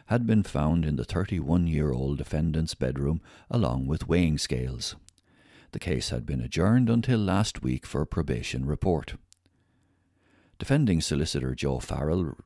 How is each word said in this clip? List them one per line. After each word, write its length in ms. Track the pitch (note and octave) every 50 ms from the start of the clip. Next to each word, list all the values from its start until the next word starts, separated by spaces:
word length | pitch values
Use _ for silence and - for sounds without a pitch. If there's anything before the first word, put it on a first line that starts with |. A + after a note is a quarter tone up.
| -
had 200 | - - A#2+ A#2
been 180 | A#2 A2+ G#2+ F#2+
found 420 | - - C#2 D2 D#2+ E2+ E2+ D#2+
in 100 | D2+ D2
the 80 | B1 -
thirty-one-year-old 1120 | - - E2+ G2 - F#2 E2+ C#2+ C#2 F2 D#2+ E2+ E2 D#2 D2 D2+ C#2+ B1+ B1 C2+ C#2 C#2+
defendant's 560 | C#2 D2 - - D2+ D#2+ D#2+ D2+ D#2+ D#2+ - -
bedroom 460 | - C2+ C2 C2+ C2+ C#2 C#2+ E2 E2+ - - - - - -
along 340 | - A#2+ F#2+ A#1+ B1+ C2 C2
with 220 | C2+ D#2 - -
weighing 300 | - D#2+ F2+ F2 D#2+ D2+
scales. 580 | C#2 - - C#2 B1 B1+ C2 B1+ A#1+ - - - - - - _ _ _ _ _ _ _ _ - - - _ -
The 60 | -
case 280 | - - D#2 A#1+ -
had 180 | - - B1 -
been 140 | - C#2+ B1
adjourned 500 | A#1 B1 - D#2+ F2 G#2 A#2 B2+ B2 A2+
until 300 | A#2 A#2 A#2 C3 B2 A2
last 420 | G2+ F#2+ F#2+ G2+ G#2+ - - -
week 240 | - B1+ B1+ B1 -
for 160 | - - C#2
a 60 | D2+
probation 580 | - - E2+ D2+ - B1 A#1 A#1 - - B1+ C2
report. 500 | C#2+ D2 - - F#2+ E2+ C#2+ - - - - - _ _ _ _ _ _ _ _ _ _ _ _ _ _ _ _ _ _ _ _ _ _ _ _ _ _
Defending 440 | - - - C3+ D#3 C#3+ G#2 E2+ D#2+
solicitor 520 | - - D2+ C#2 D#2+ - - C#2+ B1+ C2 B1+
Joe 260 | - C#2+ C#2 C2 B1
Farrell 580 | - - - C2 C#2+ D#2 E2 F#2+ E2+ C#2 - - -